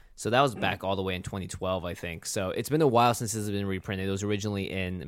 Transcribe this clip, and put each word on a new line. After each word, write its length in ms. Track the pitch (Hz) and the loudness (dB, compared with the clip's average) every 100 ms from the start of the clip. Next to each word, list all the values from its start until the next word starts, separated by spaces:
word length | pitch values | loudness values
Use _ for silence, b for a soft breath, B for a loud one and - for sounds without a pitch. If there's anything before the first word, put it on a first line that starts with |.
| b - | b -8
So 120 | 110 | 2
that 120 | 120 | 4
was 140 | 139 101 | 4 2
back 280 | 98 - | 0 0
all 120 | 92 98 | 0 0
the 80 | |
way 120 | 95 92 | 0 -2
in 80 | |
twenty 240 | - 101 90 | -4 -6 -6
twelve, 360 | - 92 92 | -4 -2 0
I 100 | 87 | -2
think. 320 | 82 87 82 - | -6 -6 -8 -6
So 260 | 110 95 | -2 -2
it's 180 | - 120 | -2 0
been 120 | 151 | 2
a 60 | 151 | 6
while 260 | 127 120 | 6 6
since 200 | 113 113 | 4 -2
this 80 | 110 | -4
has 80 | 104 | -2
been 140 | 101 98 | -2 -2
reprinted. 420 | 95 - 95 95 | -2 -4 -4 -2
It 40 | |
was 120 | 98 | -2
originally 460 | 104 104 104 101 98 | 0 -2 0 -2 -2
in 300 | 95 92 90 | -2 -4 -4